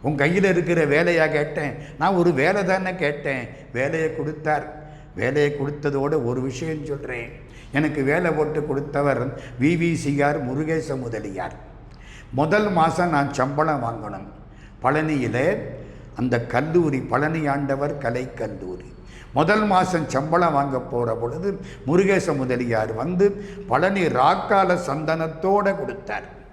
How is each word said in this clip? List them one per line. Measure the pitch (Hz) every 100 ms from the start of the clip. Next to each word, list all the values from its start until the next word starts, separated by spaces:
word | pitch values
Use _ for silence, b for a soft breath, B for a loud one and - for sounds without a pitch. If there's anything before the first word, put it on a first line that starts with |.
"உன் | 139 147
கையில | 143 185
இருக்கிற | 190 180 160 170 147
வேலையா?" | 147 175 170 156
கேட்டேன். | 147 147 - 147 120 B -
நான் | 170
ஒரு | 185 175
வேலை | 139 151 202 180
தானே | 190 185 175
கேட்டேன், | 147 147 147 135 117 B -
வேலையை | 120 139 160 156 156
கொடுத்தார். | 147 151 160 151 - - B B B -
வேலையை | 117 147 143
கொடுத்ததோட | - 139 143 143 135 139 156 120
ஒரு | 123
விஷயம் | 131 120 160 156 147
சொல்றேன். | 139 - 123 117 - - B B
எனக்கு | 135 151 147
வேலை | 135 156 180
போட்டு | 156 151 151 147
கொடுத்தவர் | 135 147 143 143 123 127 - B -
வி |
வி | 135 170 170
சி | 165 139 143
ஆர் | 143 147 127
முருகேச | 131 156 160 143 135
முதலியார். | 120 110 104 95 175 - - - - B B B B
முதல் | 123 156 208 208
மாசம் | 175 160 165 175
நான் | 151 143
சம்பளம் | - 131 143 160 143
வாங்கணும். | 117 113 104 196 98 - - B B -
பழனியிலே | 123 151 156 147 120 117 151 214 - - B B B -
அந்த | 123 120 117
கல்லூரி, | 120 151 170 160 135
பழனி | 113 123 151 160 147
ஆண்டவர் | 139 139 135 143 -
கலைக்கல்லூரி, | 117 120 127 - 110 98 90 90 - - B B B
முதல் | 131 165 214 214
மாசம் | 185 180 170 147
சம்பளம் | 131 156 170 175
வாங்க | 143 139 131
போற | 123 120 117
பொழுது | 110 120 147 196 190 B B 127
முருகேச | 175 196 190 170 139
முதலியார் | 131 120 123 113 110
வந்து | 110 147 180 202 - B B -
பழனி | 127 180 202 160
ராக்கால | 123 139 190 - 202 185 180 -
சந்தனத்தோட | 143 156 160 160 156 190 202 196 185
கொடுத்தார். | 131 - - 104 - - -